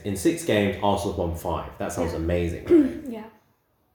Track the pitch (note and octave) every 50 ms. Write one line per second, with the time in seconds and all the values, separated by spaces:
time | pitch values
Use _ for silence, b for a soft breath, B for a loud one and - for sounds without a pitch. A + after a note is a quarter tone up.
0 | - G#2 F#2+ F2 - - - - - - A2+ G#2 G2+ G2 F2+ - G#2 G2+ G2 F#2
1 | - F#2+ F2 F#2+ F2 E2+ E2 - - F2+ E2 D2 - - - - G2+ F#2 - F#2+
2 | E2+ D#2+ F2 D#2+ D#2+ E2 F2 F2 F2 E2+ E2 - - - F4 D#4+ C#4 B3+ - -
3 | C#4+ C4+ A3+ G#3+ G#3+ A3+ - _ _ _ _ _ _ _ _ _ _ _